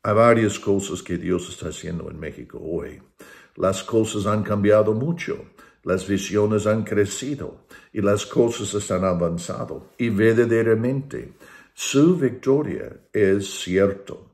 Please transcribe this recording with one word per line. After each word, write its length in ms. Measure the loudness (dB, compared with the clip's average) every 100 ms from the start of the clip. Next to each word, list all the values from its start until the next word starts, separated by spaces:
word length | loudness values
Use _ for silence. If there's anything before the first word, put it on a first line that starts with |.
Hay 120 | 2
varias 440 | 4 6 6 2 -2
cosas 440 | 0 0 -2 -10
que 140 | -6 -6
Dios 320 | -2 -2 -4
está 200 | -12 -12
haciendo 420 | -10 -10 -8 -10
en 100 | -12
México 400 | -12 -14 -16 -12
hoy. 380 | -6 -6 -8 -14 _ _ -20 -20 _ -2
Las 260 | 0 0
cosas 440 | 0 0 2 -2 0
han 160 | 0
cambiado 500 | 0 2 6 6 4
mucho. 540 | 0 -2 -4 -6 -10 -12 _ -20 _
Las 240 | -2 -2 0
visiones 600 | -4 0 0 2 2 2
han 180 | 0
crecido 800 | 0 0 0 -2 -8 -8 -10 -14 _ -20 _
y 120 | -2
las 240 | 0 0 0
cosas 480 | 2 2 0 -4
están 280 | -6 -2 0
avanzando. 920 | 0 0 -2 -2 -8 -10 -8 -10 -14 -4
Y 140 | -2
verdaderamente, 1200 | 4 4 4 4 2 2 2 0 -4 -6 -12 -14 -20 -20 -20 _
su 460 | -10 0 4 4 4
victoria 840 | 0 -2 0 0 0 -8 -10 -16 _
es 380 | 2 4 2 -2 -10
cierto. 680 | -2 2 2 0 -12 -18 -20